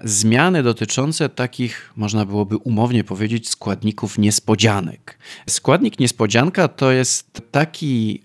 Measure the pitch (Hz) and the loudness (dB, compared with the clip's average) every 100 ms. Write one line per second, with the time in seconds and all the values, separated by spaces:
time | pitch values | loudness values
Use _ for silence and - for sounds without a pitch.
0 | 113 107 107 117 170 180 120 110 107 - | -2 0 2 4 4 2 2 0 -2 -2
1 | 139 160 143 - 123 - 123 - - - | -2 -2 -4 -2 -6 -4 -6 -8 -14 -6
2 | 104 107 98 101 98 107 - 107 120 120 | -2 0 0 0 0 -2 -2 0 2 2
3 | 101 95 110 117 - - - 98 107 104 | 0 -2 -2 -2 -4 -6 -6 -4 -4 -4
4 | 104 - 104 104 - 107 113 101 87 - | -4 0 2 2 2 2 4 2 -4 -10
5 | - - - - - - - 160 226 - | -18 -20 -20 -16 -8 -2 2 2 2 0
6 | 123 - 110 117 147 185 156 - 135 131 | 0 0 0 2 2 2 0 2 2 2
7 | 127 - - - - 139 160 - 151 123 | 0 -4 -8 -18 -4 -2 -2 -4 -4 -2
8 | 110 101 | -2 -4